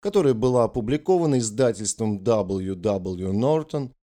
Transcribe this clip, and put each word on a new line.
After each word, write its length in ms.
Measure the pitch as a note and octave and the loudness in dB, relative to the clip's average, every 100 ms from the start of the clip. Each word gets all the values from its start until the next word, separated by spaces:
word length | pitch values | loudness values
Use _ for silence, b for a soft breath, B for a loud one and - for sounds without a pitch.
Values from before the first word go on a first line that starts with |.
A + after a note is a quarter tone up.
которая 340 | G#3 G3+ D3 | 0 2 2
была 300 | A#2 B2 B2+ | 2 2 2
опубликована 720 | A2+ - G#2+ D3 D3+ F#3 E3 C3+ | 2 0 -2 -4 0 2 2 0
издательством 840 | A2 G#2 B2+ G2+ G#2 - A2 G#2 | 0 0 0 0 -6 -4 -4 -2
W 500 | F#2+ A2+ F#2+ F#2+ F#2+ | 0 0 0 -4 -4
W 580 | F#2+ G2 G2 F#2 F2+ F#2+ | -4 -2 -2 -4 -6 -2
Norton 600 | G2 B2+ D#3+ D#3 D3+ C3 _ | 0 2 0 -2 -8 -8 _